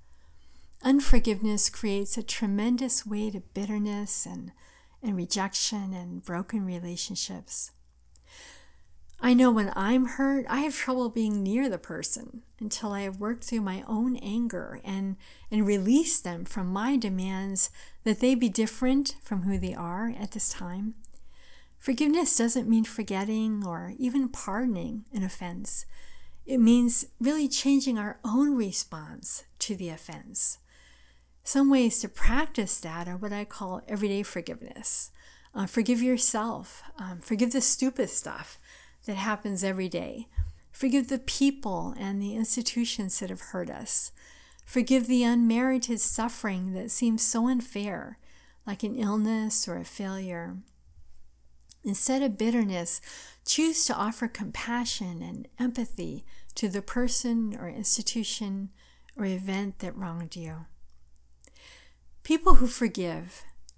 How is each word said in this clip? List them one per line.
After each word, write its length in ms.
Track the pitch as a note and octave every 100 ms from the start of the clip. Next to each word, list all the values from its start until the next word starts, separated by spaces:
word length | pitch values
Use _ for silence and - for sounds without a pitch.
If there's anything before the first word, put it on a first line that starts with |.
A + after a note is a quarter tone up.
| - - - - - - - -
Unforgiveness 880 | C4 C#4 C#4 B3 A#3 G3+ G#3+ G#3 -
creates 480 | - A3 G3+ G3+ -
a 60 |
tremendous 800 | A3 - G#3+ G3 A3+ B3 B3+ - G#3+
weight 300 | G#3 G#3+ G3
of 180 | -
bitterness 720 | F#3+ G3+ G#3+ G#3 G3+ G#3 - -
and, 280 | F3+ F3+ - - - - -
and 120 | A#3 F#3
rejection 800 | F3 G3+ F#3+ - - G#3 F#3+
and 320 | F#3 F3 F3+ -
broken 400 | F3 F#3 A3 F#3+
relationships. 1040 | F3 F3 F3 - F#3+ - F#3 - - - - _ _ _ - - - - - - - - - - -
I 120 | B3 B3
know 160 | B3+
when 200 | A3 G3+ -
I'm 300 | G3 B3+ B3
hurt, 420 | - C4+ C#4 -
I 120 | C4
have 120 | D4+
trouble 340 | - - B3+ A#3+
being 360 | A3+ A3 G#3
near 260 | G3 A3+ C4+
the 80 | F3
person 640 | - E3 E3+ - - A3+ - -
until 320 | G#3+ - G#3+
I 100 | G3+
have 180 | G3 F#3+
worked 240 | G#3 A#3
through 180 | - A3+
my 220 | G3 F#3+
own 320 | - A3 B3+ B3+
anger 640 | G3 A3 A#3 F3+ - -
and, 320 | G3+ G3 G3 F#3+ - - -
and 160 | G#3+ G#3
released 560 | G3+ F#3+ C4+ E4 -
them 200 | F3 E3+
from 300 | F3+ G#3 F3+
my 240 | G3 A#3 C#4
demands 720 | A3 F#3 F#3+ F#3+ G3 F#3+ - - - -
that 160 | A3 G#3
they 140 | B3
be 160 | B3+ A#3+
different 680 | F#3 A3 - B3+ C4+ C4+ -
from 220 | - F#3+
who 160 | F#3 F#3+
they 160 | F#3 -
are 360 | E3+ F3+ A3+ A#3
at 140 | G#3
this 180 | G#3+ -
time. 460 | - F3+ F3+ G#3+ - - - - - - - - -
Forgiveness 580 | - B3 D4 E4 D#4 -
doesn't 320 | A#3 B3 A3
mean 160 | A3+
forgetting 800 | A3 - G#3 F#3+ G3+ A3 A3 G#3+
or 300 | F#3+ E3+ F3 -
even 280 | B3+ C4+ B3+
pardoning 800 | - - G3+ B3+ F#3+ - G#3+ -
an 80 | A3
offense. 640 | F#3+ - F3+ F3+ G3+ - - - - - - - -
It 100 | C4
means 480 | A3+ A#3+ A#3+ - - -
really 280 | A#3+ D#4 C#4
changing 520 | - C4+ C#4 C4+ A3+
our 200 | G#3 - A3+
own 300 | A#3+ D4 C4
response 880 | G3 - - D#3+ D3+ - - - - -
to 160 | - F#3+
the 140 | F3
offense. 680 | D#3+ - D#3 - - - - - - - - - - _ _
Some 260 | - C#4 C#4
ways 300 | C4+ A#3 -
to 100 | G3
practice 720 | - - B3+ D#4 - F#3+ -
that 280 | E3 E3 F3
are 100 | F3+
what 160 | G#3
I 120 | G3+ G#3
call 380 | - F#3+ F#3 -
everyday 360 | G#3 G3+ G3
forgiveness. 880 | G3 F3 E3+ E3+ - - G#3 - - - - - -
Uh, 140 | G#3 F#3+
forgive 340 | A#3 G#3+ A#3+
yourself. 800 | B3+ B3 - A3 A3+ - F#3 - - -
Um, 240 | F#3 F3
forgive 300 | - G#3+ A#3+
the 100 | C4
stupid 480 | B3+ - C4 C4 G#3+
stuff 480 | - - - E3 - - - - - -
that 80 | G3
happens 480 | G#3 G#3 G#3 F#3+
every 260 | G3 F#3+ F#3
day. 380 | E3+ F3 - A#3 - - - -
Forgive 360 | - C4+ C#4 B3+
the 100 | C4
people 800 | - - C#4 C#4 G#3 F3 F3+ -
and 240 | G3 G3
the 140 | G3+ A3
institutions 800 | A3 - A#3 A#3+ A3+ - F#3+ -
that 140 | F#3
have 180 | F#3 -
hurt 180 | F#3 E3+
us. 440 | - G#3+ - - - - - - -
Forgive 440 | - B3+ A#3 C4 A#3+
the 160 | B3+
unmerited 760 | A#3 A#3 A#3 A3+ B3+ C4 A#3+ A3+
suffering 760 | - - A3+ - G#3+ F#3 F#3
that 180 | F#3 A3+
seems 320 | - A#3+ A3
so 240 | - A#3 A#3+
unfair, 720 | B3+ A#3+ G3+ G#3 F3+ - - - - - - -
like 160 | G3
an 120 | G#3 B3
illness 720 | G#3 G#3+ G#3+ A3 G#3+ - -
or 100 | F3
a 60 |
failure. 760 | F3 - G3 F#3+ F#3+ E3+ E3+ F#3 G#3+ _ - - - - - _ - - - -
Instead 380 | A#3+ G3 - C4+
of 160 | C#4 G3
bitterness, 640 | A3 A#3 G#3 F3+ E3+ - - - - -
choose 420 | - - D#4+ D#4+ -
to 100 | A3
offer 320 | G#3 A3+ A#3
compassion 960 | - G#3+ - - A#3+ A#3+ - F#3 E3+
and 240 | E3+ - - -
empathy 640 | B3 B3 A3+ - E3 C#3 - - -
to 160 | - G#3
the 140 | G3+
person 760 | - B3 B3 - B3 A#3 G#3+ A#3
or 80 | F3
institution 1000 | A3 G#3 - A3 A#3 G#3 - G3+ G3 G3 - - - - -
or 80 | G3
event 540 | F#3 F#3+ F#3+ G3+ -
that 180 | F#3 -
wronged 380 | F3+ E3+ E3 F3+
you. 320 | D#3+ D#3+ D#3+ - - - - - - - - - - - - - - -
People 340 | - D#4+ - -
who 120 | B3
forgive 720 | - A3+ - F3 D#3+ F3+ - - - -